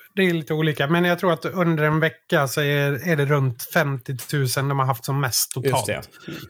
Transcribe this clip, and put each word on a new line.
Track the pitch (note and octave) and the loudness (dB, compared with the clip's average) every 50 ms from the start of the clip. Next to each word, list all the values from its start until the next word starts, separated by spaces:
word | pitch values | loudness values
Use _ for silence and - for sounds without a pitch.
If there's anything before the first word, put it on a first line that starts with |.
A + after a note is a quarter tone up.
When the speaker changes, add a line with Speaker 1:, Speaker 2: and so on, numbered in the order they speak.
| - - _ | -20 -6 _
Speaker 1:
det | G3 F#3+ | 2 2
är | F3+ E3+ | 2 2
lite | E3 D3+ - D#3+ | 0 -2 -2 -2
olika. | D#3 D#3+ D#3 C#3+ - C#3+ | 0 0 0 0 0 0
Men | C#3 E3+ F3 F3 | 2 2 2 4
jag | F3 F3 E3+ | 2 2 2
tror | - F3+ E3 | 2 0 0
att | D#3 - | 0 -2
under | - D#3+ F#3+ F3 E3+ E3 D3+ D3+ | -4 -2 0 0 2 2 2 2
en | D3+ D#3 D#3+ | 2 2 2
vecka | D#3 D#3 - - _ - F3+ D#3 C#3 C3 | 2 0 -2 -4 _ 0 2 2 2 2
så | - D#3 | 0 0
är, | D3 C#3+ D3 C#3+ C#3+ C#3+ C#3+ A#2+ D3+ F3+ | 0 2 2 2 2 0 -2 -2 -2 0
är | E3 | 0
det | C#3+ C#3+ | 2 2
runt | C3+ D3+ C#3+ C3+ C3 A#2 - - | 2 2 2 2 0 -2 -4 -8
femtiotusen | - - F3+ D#3 C#3+ C#3 B2+ - - C#3 A#2+ - - - D3 C3+ B2 - D3 C3+ C#3 | -2 0 0 0 0 -2 -4 -6 -8 -10 -8 -6 -4 -2 0 0 0 0 -2 -2 0
de | C#3 C#3 | 0 0
har | C3 | 0
haft | C3 B2+ - - | 0 -2 -2 -4
som | - C3+ C#3 | -4 -2 -2
mest | C#3 B2 - - - - | -2 -2 -2 -2 -2 -2
totalt. | - C3 A#2+ C3+ C3 C3 A2 G#2 | -4 -4 -2 0 0 2 0 0
Speaker 2:
Just | F#2+ C#2+ - - - - - | -4 -6 -6 -10 -16 -20 -16
det. | - - | -14 -14
Mm. | - - - | -14 -14 -14